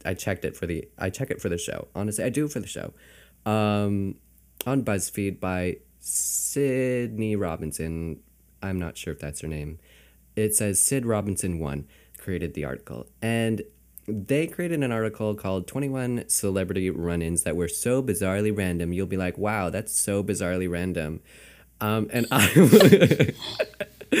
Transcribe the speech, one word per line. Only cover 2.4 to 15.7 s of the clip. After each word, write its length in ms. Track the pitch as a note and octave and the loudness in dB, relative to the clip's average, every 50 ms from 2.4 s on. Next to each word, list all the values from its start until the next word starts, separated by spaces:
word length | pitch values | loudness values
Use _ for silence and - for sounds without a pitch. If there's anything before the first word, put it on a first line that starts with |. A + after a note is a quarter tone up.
| D3+ | -4
it 60 | D3 D3 | -2 -4
for 60 | A#2 | -8
the 60 | G#2 | -8
show. 260 | - - - - - - - - - - - - - - _ - | -8 -10 -10 -10 -10 -12 -16 -20 -20 -20 -20 -20 -20 -20 _ -2
Um, 720 | A2 G#2+ A2 G#2+ G#2 G#2 G#2 G#2 G2+ G2+ G2+ G2 G2 - - _ _ _ _ _ _ _ - - | 0 2 2 4 2 2 2 2 0 0 0 -2 -4 -6 -8 _ _ _ _ _ _ _ -8 -4
on 160 | B2 C3+ C3+ A2+ | 0 0 0 0
BuzzFeed 560 | - G#2 F#2+ - - - - G2+ G2+ - - | 0 -2 -2 -2 -4 -4 -4 -4 -4 -4 -4
by 360 | - F#2 F#2 F2+ F2+ F2+ - - - - _ _ | -4 -4 -2 0 -2 -2 -4 -6 -10 -20 _ _
Sydney 1400 | - - - - - - - - - - - C#3 C#3+ C#3 B2+ C3 B2+ B2+ B2+ B2 A#2+ A2+ A2+ G#2+ A2 A2 G#2+ | -10 -6 -4 -4 -2 -2 -4 -4 -4 -4 -2 0 0 0 2 0 0 0 0 0 -2 -4 -4 -2 -2 0 0
Robinson. 840 | G2+ G2 E2+ E2 E2 E2 D#2 - - E2 D#2+ E2 E2 E2 E2 D2+ - - _ _ _ _ _ _ _ - | 0 0 -2 -2 -4 -6 -6 -6 -6 -6 -4 -4 -4 -4 -6 -8 -10 -12 _ _ _ _ _ _ _ -6
I'm 160 | F#2+ F#2+ F#2 | -4 -2 -2
not 180 | F2 D#2+ - | -4 -6 -8
sure 140 | - - F2 D2+ | -8 -8 -8 -8
if 60 | - | -8
that's 220 | - D2 D2 - | -8 -10 -10 -8
her 60 | - D#2+ | -8 -8
name. 280 | D#2 D2+ D2 D2+ D#2+ E2 - - - - - - _ - - _ _ | -6 -6 -6 -8 -10 -14 -18 -20 -20 -20 -20 -20 _ -20 -20 _ _
It 180 | G#2+ A2 G#2+ A2 | 0 0 2 2
says 260 | - A2 G#2 G2 - | 0 0 2 2 2
Sid 240 | - - C#3 C3+ A#2+ | 2 2 0 0 0
Robinson 540 | A#2 A2 G#2 G2+ G#2 G2 - - F#2 F2 D#2+ | 0 0 0 0 -2 -4 -2 -2 -2 -2 -2
one 260 | D#2+ C#2+ C#2+ C#2+ C#2+ - - - - - - | -2 -4 -4 -6 -8 -10 -18 -20 -20 -20 -20
created 380 | - - - F2+ E2+ E2+ D#2 - | -14 -8 -6 -4 -4 -4 -4 -6
the 100 | D#2 C#2+ | -6 -6
article. 400 | C2 C2 - - - B1 A#1+ B1+ - - _ | -6 -6 -8 -10 -14 -14 -14 -14 -16 -12 _
And 400 | - A2+ A#2 A#2 A2+ A2+ A2+ G2+ G#2+ - - - _ _ _ - - | -2 0 0 2 2 0 0 -2 -4 -10 -16 -20 _ _ _ -16 -8
they 400 | - A2+ G#2 F#2+ - C3+ D3 E3 | -6 -6 -6 -2 0 0 0 0
created 360 | E3 - - F3+ E3+ E3+ D3+ C#3 | -2 -4 -6 -4 -2 -2 0 0
an 80 | B2 | 0
article 440 | A#2 A2+ A2 A2 A2 - A2 G#2+ G#2 | 0 0 0 -2 -2 -2 -2 -2 -2
called 320 | G#2+ - G2 F#2+ F#2+ F#2 | -2 -2 -2 -2 -2 -4
Twenty-one 580 | - | -4